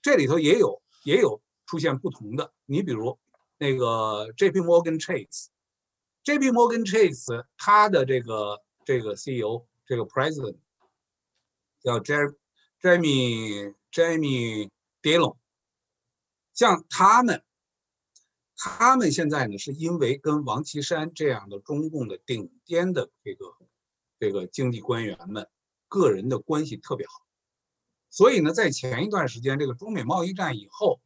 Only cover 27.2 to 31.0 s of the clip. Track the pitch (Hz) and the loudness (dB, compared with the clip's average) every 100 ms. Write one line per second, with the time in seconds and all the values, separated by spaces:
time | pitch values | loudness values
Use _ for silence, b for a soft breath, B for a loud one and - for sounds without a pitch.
27.2 | _ _ _ _ _ _ _ _ _ - | _ _ _ _ _ _ _ _ _ 4
28.2 | 226 240 151 175 185 135 127 120 202 202 | 6 6 2 2 0 -2 -6 -4 -2 -2
29.2 | 135 117 131 139 139 123 214 196 120 185 | -2 -4 -4 -2 -4 -6 -8 -6 -2 -2
30.2 | 175 190 165 113 - - 202 - | -2 -4 -6 -6 -12 0 0 0